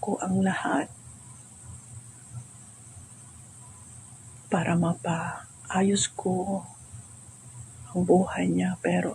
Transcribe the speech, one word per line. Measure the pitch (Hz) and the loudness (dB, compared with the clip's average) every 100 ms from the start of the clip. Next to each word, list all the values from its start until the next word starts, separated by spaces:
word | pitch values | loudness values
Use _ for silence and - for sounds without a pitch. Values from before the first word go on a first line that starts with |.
ko | - - | 4 -2
ang | 190 190 | 0 2
lahat | 190 180 - - - - - - - - - - - - - - - - - 120 - - - - - - - - - - - - - - - - - - - - - | 2 2 0 0 -2 -8 -20 -20 -20 -20 -20 -20 -18 -18 -18 -18 -18 -20 -16 -16 -16 -20 -20 -20 -20 -20 -20 -20 -20 -20 -20 -20 -20 -20 -20 -20 -20 -20 -20 -14 -2
para | 185 170 | 0 4
mapaayos | 170 170 170 175 165 - - - - - 190 196 202 - - | 4 4 0 0 -2 -2 -8 -14 -16 -2 2 4 4 0 -2
ko | 185 180 196 190 - - - - - - - - - - - - - | -2 0 -2 -4 -6 -18 -20 -18 -18 -20 -20 -20 -20 -18 -18 -18 -6
ang | 180 | 0
buhay | 175 180 190 185 180 | 6 6 6 2 2
niya, | 175 180 185 | 2 2 0
pero | 170 180 175 | 2 2 0